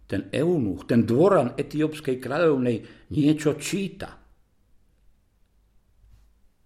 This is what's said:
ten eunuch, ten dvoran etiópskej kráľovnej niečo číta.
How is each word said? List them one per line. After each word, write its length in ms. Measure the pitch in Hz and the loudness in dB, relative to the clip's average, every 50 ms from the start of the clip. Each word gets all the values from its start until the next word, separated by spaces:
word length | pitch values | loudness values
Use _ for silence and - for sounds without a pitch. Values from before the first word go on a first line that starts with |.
| - _ | -12 _
ten 240 | - 98 - - - | -8 -6 -6 -4 -4
eunuch, 560 | 120 147 170 180 160 123 98 90 - - - | -2 0 0 0 0 0 -2 -4 -6 -4 0
ten 160 | 135 117 110 | 2 2 4
dvoran 480 | 101 113 127 165 202 196 170 131 120 120 | 4 4 4 4 6 6 4 2 0 -2
etiópskej 640 | - - - - 147 156 151 156 - - - 127 | -6 -8 -6 -2 -2 -2 -2 -4 -6 -6 -6 -6
kráľovnej 920 | 127 - 120 135 156 175 165 147 131 123 123 117 101 - - - - - _ 90 | -6 -6 -6 -2 0 2 2 2 2 2 0 0 -2 -4 -10 -20 -20 -16 _ -2
niečo 480 | 156 139 147 156 151 - 151 139 - | 2 2 2 2 2 2 0 -2 -2
číta. 560 | - - - 196 196 185 - - - - - - _ _ _ _ _ _ _ _ _ _ _ _ _ _ _ _ _ _ _ _ _ _ _ _ _ _ _ _ _ _ _ _ _ _ _ _ _ _ - _ _ _ _ _ _ _ _ _ _ | -4 -4 -4 -4 -4 -6 -8 -12 -14 -16 -16 -20 _ _ _ _ _ _ _ _ _ _ _ _ _ _ _ _ _ _ _ _ _ _ _ _ _ _ _ _ _ _ _ _ _ _ _ _ _ _ -20 _ _ _ _ _ _ _ _ _ _